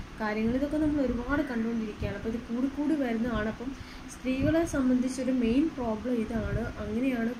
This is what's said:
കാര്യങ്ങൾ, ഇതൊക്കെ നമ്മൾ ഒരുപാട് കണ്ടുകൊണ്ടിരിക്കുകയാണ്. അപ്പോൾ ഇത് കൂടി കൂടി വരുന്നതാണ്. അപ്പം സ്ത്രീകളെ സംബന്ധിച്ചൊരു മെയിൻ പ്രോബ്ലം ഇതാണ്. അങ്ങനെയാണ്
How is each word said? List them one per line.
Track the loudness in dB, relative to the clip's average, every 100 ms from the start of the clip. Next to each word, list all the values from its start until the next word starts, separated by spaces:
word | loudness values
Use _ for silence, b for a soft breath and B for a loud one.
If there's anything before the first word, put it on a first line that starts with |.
| -8 -4
കാര്യങ്ങൾ, | -2 0 2
ഇതൊക്കെ | 2 0 2
നമ്മൾ | 2 2
ഒരുപാട് | 2 0 0 0
കണ്ടുകൊണ്ടിരിക്കുകയാണ്. | 0 0 0 -2 -4 -4 -4 -4
അപ്പോൾ | -4
ഇത് | -6
കൂടി | -4 -2 -2
കൂടി | 0 0
വരുന്നതാണ്. | 2 0 0 0 0 -2
അപ്പം | -4 -8 -10 B B -14 -6
സ്ത്രീകളെ | -2 2 4 4
സംബന്ധിച്ചൊരു | 2 2 4 4 2 0 0
മെയിൻ | 2 4 4 2
പ്രോബ്ലം | 0 -2 -2 0
ഇതാണ്. | 0 0 -2 0 -2 -2 -4
അങ്ങനെയാണ് | -2 0 0 2 0